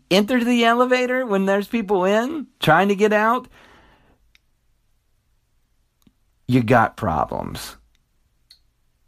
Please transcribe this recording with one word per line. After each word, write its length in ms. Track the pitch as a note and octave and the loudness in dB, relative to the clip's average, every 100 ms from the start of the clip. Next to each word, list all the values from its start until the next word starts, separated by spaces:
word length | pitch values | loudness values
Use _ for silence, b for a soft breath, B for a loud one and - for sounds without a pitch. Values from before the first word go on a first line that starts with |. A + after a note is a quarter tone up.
| - | 0
enter 320 | F#3 G#3 B3+ | 0 2 0
the 220 | A#3 A#3+ | 0 2
elevator 640 | A#3 A#3+ B3+ B3+ B3 B3+ B3 | 2 2 2 0 -2 -4 -2
when 180 | G3 | -2
there's 240 | F#3+ G3+ G3 | 0 -2 -2
people 380 | A#3 G3 G3+ F#3 | -4 -2 0 2
in 400 | G#3+ B3 D#4+ - - | 0 -2 -8 -12 -4
trying 280 | - D#3+ G3 | 2 4 2
to 60 | |
get 180 | G3 G#3 | 2 0
out, 340 | G#3 A3 A#3+ B3 b b b b b b b _ _ _ _ _ _ _ _ _ _ _ _ _ _ _ _ _ _ _ _ _ _ - | 2 0 -2 -6 b b b b b b b _ _ _ _ _ _ _ _ _ _ _ _ _ _ _ _ _ _ _ _ _ _ -2
you 160 | B2+ | 0
got 340 | A2+ A#2+ G#2+ - | 2 2 2 -2
problems. 800 | G#2 D#2 A1 G1+ G1+ - - - _ _ _ _ _ _ _ _ _ _ _ _ | -4 -4 -4 -8 -10 -14 -16 -20 _ _ _ _ _ _ _ _ _ _ _ _